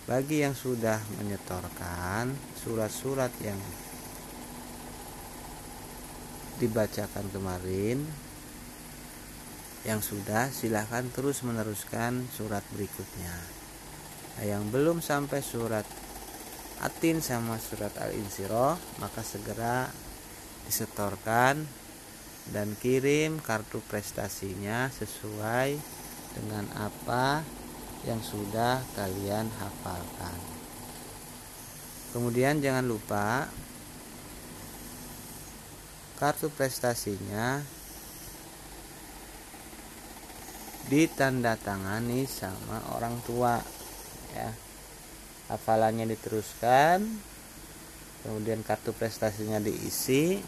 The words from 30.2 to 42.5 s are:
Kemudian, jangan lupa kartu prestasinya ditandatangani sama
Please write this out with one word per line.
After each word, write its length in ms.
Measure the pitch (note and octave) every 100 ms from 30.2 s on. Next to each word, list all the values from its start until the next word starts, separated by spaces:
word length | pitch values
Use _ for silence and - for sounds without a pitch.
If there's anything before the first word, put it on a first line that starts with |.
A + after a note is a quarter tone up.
| F2 F2 F2+ - - - - - - - - - - - - - - - -
Kemudian, 480 | B2 A#2+ A#2+ C3+ D3+
jangan 240 | C#3 C3
lupa 640 | B2+ A2 - G#2 G#2 B2+ D#3 - - - - - - - - - - - - - - - - - - - - - - - - - - -
kartu 320 | C#3+ D3 D#3
prestasinya 1120 | - C3+ - A#2+ A#2+ - G2 G2+ G2+ A#2 C#3 C#3 - - - - - - - - - - - - - - - - - - - - - - - - - - - - - - - C3
ditandatangani 1400 | C#3 D#3+ - C3+ C3 A#2+ A2 - G2 F#2+ G#2+ A#2+ B2 C3+
sama 560 | - F#2+